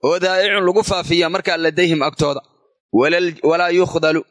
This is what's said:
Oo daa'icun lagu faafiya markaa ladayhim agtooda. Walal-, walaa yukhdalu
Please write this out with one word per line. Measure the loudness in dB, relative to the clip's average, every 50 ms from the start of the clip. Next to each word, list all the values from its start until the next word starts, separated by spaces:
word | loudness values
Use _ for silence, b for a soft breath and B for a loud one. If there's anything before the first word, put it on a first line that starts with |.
| 0
Oo | 0 -2 0
daa'icun | 0 0 0 0 0 0 0 0 0
lagu | 2 2 0 0
faafiya | 0 -4 -4 -2 -2 0 0 0 0
markaa | -2 -4 -2 -2 -4 0
ladayhim | -2 -2 0 2 0 2 2 0 -2
agtooda. | -4 -2 -2 -2 -2 -2 -6 -10 _ _ _ _ _ _ _ _ _ 0
Walal-, | 2 2 2 2 0 0 -2 -4 -2 0
walaa | 0 2 2 2 2
yukhdalu | 2 2 2 2 0 0 0 0 0 0 -4 _